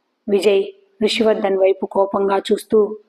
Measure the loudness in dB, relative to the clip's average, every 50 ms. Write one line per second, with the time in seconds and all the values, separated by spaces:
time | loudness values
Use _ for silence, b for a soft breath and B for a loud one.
0 | _ _ _ _ _ -2 -2 0 2 2 2 2 0 -4 -10 _ _ _ _ -4
1 | -2 -2 0 0 0 0 0 0 0 -2 0 2 2 2 2 0 -4 -4 -2 -2
2 | -2 0 -2 -2 -2 0 -2 -2 -2 -2 -4 -4 -2 0 2 2 2 0 -4 -10
3 | _